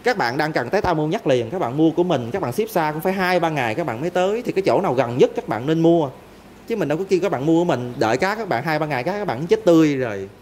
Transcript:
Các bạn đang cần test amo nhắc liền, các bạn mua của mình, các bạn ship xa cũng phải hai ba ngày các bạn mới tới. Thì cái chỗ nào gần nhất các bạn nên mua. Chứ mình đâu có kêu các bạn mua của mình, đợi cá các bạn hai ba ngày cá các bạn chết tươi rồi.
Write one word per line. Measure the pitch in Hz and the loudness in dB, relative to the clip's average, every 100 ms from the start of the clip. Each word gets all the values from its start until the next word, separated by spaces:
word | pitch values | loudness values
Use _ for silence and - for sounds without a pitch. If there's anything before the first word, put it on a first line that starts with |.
Các | - 202 | -2 0
bạn | 120 131 | 0 0
đang | 151 | -2
cần | 156 120 | -2 0
test | 190 | 0
amo | 185 160 151 | 0 0 0
nhắc | 202 - | -2 2
liền, | 127 113 | 0 0
các | 175 | -4
bạn | 135 135 | -4 2
mua | 160 | 2
của | 156 | 4
mình, | 180 151 117 | 0 0 -2
các | 196 | -4
bạn | 143 | -4
ship | 120 220 | -2 -2
xa | 185 156 | 0 -2
cũng | 151 | -2
phải | 185 | -2
hai | 196 180 185 | 0 0 2
ba | 165 | 0
ngày | 156 120 110 | 0 -2 -2
các | 165 | -4
bạn | 113 | -4
mới | 165 | -4
tới. | 180 185 220 240 | 0 0 0 -2
Thì | |
cái | 196 190 | -2 2
chỗ | 123 | 2
nào | 185 | 2
gần | 127 120 120 | 0 0 2
nhất | 220 - | 2 2
các | - | -6
bạn | 110 131 | -4 -2
nên | 165 | 2
mua. | 165 170 143 - - - - - - | 4 4 0 -6 -20 -20 -20 -20 -8
Chứ | 226 | -4
mình | 147 | -2
đâu | 156 | -2
có | 190 | 0
kêu | 180 | 0
các | 185 | 0
bạn | 143 143 | -2 2
mua | 165 | 2
của | 175 | 2
mình, | 135 123 123 | -2 -4 -2
đợi | 110 123 | 0 2
cá | 185 214 | 0 -2
các | 214 | -4
bạn | 120 | -4
hai | 147 156 | -2 -2
ba | 151 | -2
ngày | 139 | -4
cá | 135 | -4
các | 202 202 | -4 -4
bạn | 120 170 | -4 -2
chết | 214 185 | 0 4
tươi | 165 156 139 | 6 4 2
rồi. | 123 101 98 - | -4 -6 -10 -14